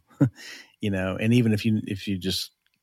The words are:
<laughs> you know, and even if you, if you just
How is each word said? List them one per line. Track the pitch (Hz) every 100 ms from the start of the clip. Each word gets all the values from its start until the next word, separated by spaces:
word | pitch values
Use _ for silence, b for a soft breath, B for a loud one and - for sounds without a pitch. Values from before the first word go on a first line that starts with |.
| _ _
<laughs> | 135 - - - - _
you | 107
know, | 98 95 92
and | 110
even | 123 113
if | 107 113
you, | 107 82
if | 98 -
you | 95
just | 92 90 - _ _ _